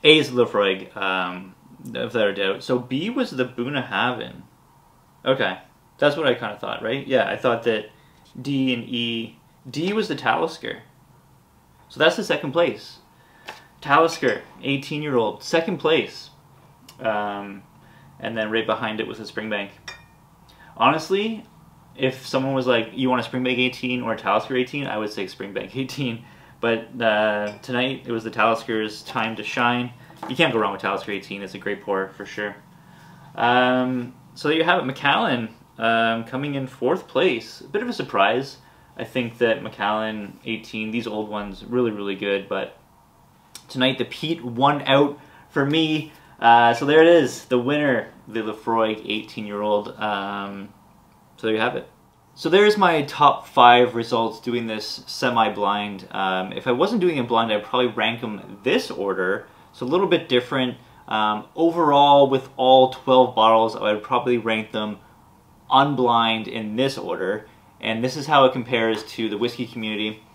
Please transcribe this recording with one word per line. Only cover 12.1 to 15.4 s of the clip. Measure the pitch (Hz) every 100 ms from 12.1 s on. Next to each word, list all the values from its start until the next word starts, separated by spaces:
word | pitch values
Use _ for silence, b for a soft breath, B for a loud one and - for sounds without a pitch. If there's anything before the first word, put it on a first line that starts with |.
| 170
the |
second | 208 147 147
place. | 151 170 104 - - _ B B B B B B B
Talisker, | 143 143 165 160 131 104 - -
eighteen-year-old, | 131 139 135 151 151 127 110 -